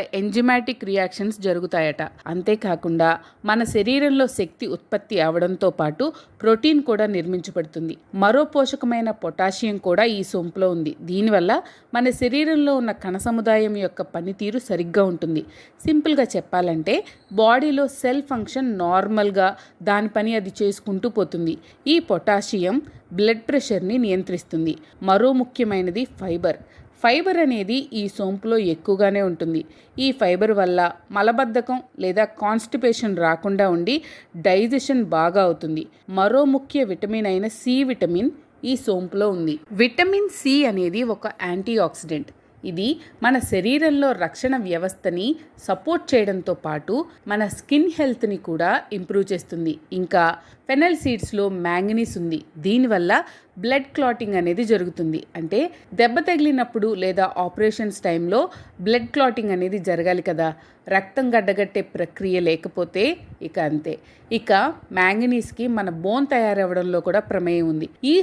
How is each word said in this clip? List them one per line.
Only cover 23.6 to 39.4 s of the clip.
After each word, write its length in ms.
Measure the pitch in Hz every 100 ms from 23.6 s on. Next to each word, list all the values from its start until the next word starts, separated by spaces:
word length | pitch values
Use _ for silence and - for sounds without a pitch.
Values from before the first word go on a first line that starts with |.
| - 190 185 254
నియంత్రిస్తుంది. 760 | 220 185 185 180 - 165 160 156 - -
మరో 260 | 190 196 247
ముఖ్యమైనది 680 | 254 247 - 220 190 180 185 254
ఫైబర్. 480 | - 190 170 175 - - - - _
ఫైబర్ 420 | 233 285 370 349
అనేది 380 | 302 226 190 262 269
ఈ 100 | 220 202
సోంపులో 500 | - 196 196 220 226 185
ఎక్కువగానే 540 | 160 208 190 202 202
ఉంటుంది. 400 | 190 165 165 160 - - _ -
ఈ 100 | 269
ఫైబర్ 420 | 254 190 180 220
వల్ల 260 | 202 185 180 175 - -
మలబద్ధకం 640 | 202 214 233 254 233 240 254 - -
లేదా 240 | 185 185 214 -
కాన్‌స్టిపేషన్ 800 | 208 220 - 254 240 226 220 175
రాకుండా 480 | 165 165 202 196 196
ఉండి 260 | 170 175 294 - - - 170
డైజెషన్ 640 | 175 190 226 262 - 262 185
బాగా 320 | 160 165 196
అవుతుంది. 400 | 185 156 160 156 151 _ -
మరో 340 | 190 202 254 285
ముఖ్య 380 | 269 269 285
విటమిన్ 460 | 226 175 208 220 202
అయిన 180 | 185 220
సి 280 | - 247 254
విటమిన్ 460 | 262 254 170 175 262 - - _
ఈ 120 | 240 262
సోంపులో 540 | - 185 180 196 208
ఉంది. 260 | 185